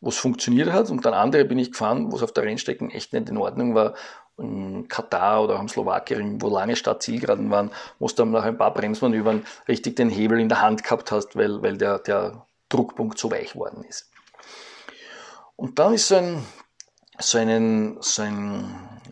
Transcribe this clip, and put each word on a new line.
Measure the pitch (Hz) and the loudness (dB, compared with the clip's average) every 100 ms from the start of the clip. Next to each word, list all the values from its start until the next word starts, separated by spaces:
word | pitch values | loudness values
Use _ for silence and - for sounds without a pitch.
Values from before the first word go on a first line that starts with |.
wo | - | -6
es | - | -2
funktioniert | 131 120 - 120 165 | -2 -2 2 2 4
hat | 185 214 | 2 2
und | 139 117 | 0 0
dann | 117 | 2
andere | 123 143 139 | 4 4 4
bin | 127 | 2
ich | 123 | -2
gefahren, | - 110 127 - | -2 -2 0 -2
wo | 117 | -2
es | |
auf | 117 | -2
der | - 107 | 0 -2
Rennstrecke | 117 - 127 - | -2 -4 -6 -6
echt | - - | -8 -6
nicht | 120 110 | -4 -4
in | 110 | -2
Ordnung | 98 131 123 110 | -2 -2 0 2
war, | 107 - - - - - | 2 0 -16 -18 -20 -12
in | 113 104 95 95 - | -8 -6 -6 -8 -8
Katar | - 113 90 98 110 107 | -8 -4 0 2 4 2
oder | 98 | 0
am | 104 | -2
Slowakiering, | - 98 90 - 117 104 104 | -4 -2 -2 -2 -4 -2 -2
wo | 101 | 0
lange | 98 101 120 | 0 0 -2
Start-Zielgeraden | 117 110 - 117 - 104 107 | 0 -2 -2 -4 0 0 2
waren, | 101 101 - - - | 0 0 -6 -16 -6
wo | 110 | -6
es | - | 2
dann | 113 | 2
nach | 110 107 | 4 0
ein | 113 | 2
paar | 107 110 | 2 2
Bremsmanövern | 104 107 127 110 107 110 - - - | -2 0 2 2 2 0 -2 -14 -2
richtig | 120 123 120 | -2 -2 2
den | 117 | 2
Hebel | 98 107 117 | 4 4 4
in | 110 | 4
der | - | 4
Hand | 107 110 | 4 2
gehabt | - 117 - | 0 -2 0
hast, | 107 - 113 | -2 -2 0
weil, | 104 104 | 0 2
weil | 101 98 | -2 0
der, | - - | 0 0
der | - 147 143 120 - _ - | 0 0 0 -6 -20 _ -2
Druckpunkt | 123 120 - 113 107 | 0 0 -2 -6 -4
so | 117 | -4
weich | - - - | -4 -6 -8
worden | - - - | -10 -10 -16
ist. | - - _ _ _ - - - - - - - - - - - - | -16 -18 _ _ _ -20 -20 -20 -20 -20 -20 -20 -20 -20 -20 -20 -10
Und | 123 - | -8 2
dann | 175 226 | 4 4
ist | - | 4
so | 190 | 4
ein, | 175 165 110 - - _ - _ _ - | 4 -4 -8 -14 -20 _ -20 _ _ -8
so | - 117 | 0 2
einen, | 113 113 113 110 107 - | 4 4 4 2 0 -4
so | - - | -4 -2
ein | 104 104 104 101 98 - - - - | -2 -4 -6 -6 -8 -12 -16 -18 -18